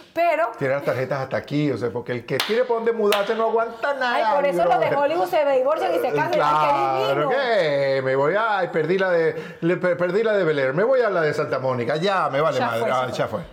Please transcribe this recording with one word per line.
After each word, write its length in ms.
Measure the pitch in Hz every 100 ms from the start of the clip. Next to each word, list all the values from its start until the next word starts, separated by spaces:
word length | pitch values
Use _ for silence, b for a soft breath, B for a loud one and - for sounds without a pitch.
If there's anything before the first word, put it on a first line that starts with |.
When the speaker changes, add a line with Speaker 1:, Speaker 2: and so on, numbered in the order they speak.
| B
Speaker 1:
Pero 340 | 330 339 302 349 -
Speaker 2:
Tiene 180 | 131
las 100 | 139
tarjetas 340 | 151 127 127 139
hasta 140 | 131 110
aquí, 360 | - 143 147
o 40 | 113
sea, 140 | 120
porque 220 | 120 123
el 120 | 123
que 140 | - 131
tiene 240 | - 226
pa' 120 | 254
dónde 180 | 226 220
mudarse 420 | 220 208 202 202
no 140 | 220 226
aguanta 460 | 226 226 226 285
nada, 360 | 269 247 269 220
Speaker 1:
Ay, 60 | 285
por 100 | 285
eso 160 | 175
Speaker 2:
mi 60 | 175
Speaker 1:
los 100 | -
de 80 | -
Speaker 2:
brother. 80 | 277 285
Speaker 1:
Hollywood 160 | 339 359
se 160 | 339 285
divorcian 380 | 262 262 330 370
y 60 | 330
se 140 | 247
casan. 100 | -
Ay, 80 | -
qué 80 | -
Speaker 2:
Claro, 760 | 147 151 147 277 135 131 131
Speaker 1:
divino. 140 | 143 151
Speaker 2:
¿qué? 720 | 269 247 214 156 139 139 135
Me 100 | 131
voy 200 | 135 143 202
a, 220 | 226 196
ay, 100 | 175
perdí 280 | 165 151 190
la 140 | 185
de, 460 | 170 160 - - -
le, 160 | 165 170
per-, 200 | 180 175
perdí 260 | 180 196
la 120 | 220
de 100 | 202
Bel 120 | 160 143
Air, 120 | 131
me 120 | 151
voy 160 | 233 262
a 100 | 220
la 100 | 175
de 140 | 151
Santa 240 | 151 139 135
Mónica, 380 | 131 123 117 156
ya, 340 | 196 185 151
me 100 | 139
vale 180 | 156 131
Speaker 1:
Ya 60 | 120
Speaker 2:
madre. 140 | 113
Speaker 1:
fue, 80 | 123
Speaker 2:
Ah, 140 | 127 123
Speaker 1:
sí. 60 | 135
Speaker 2:
ya 100 | 127
fue. 140 | 110 156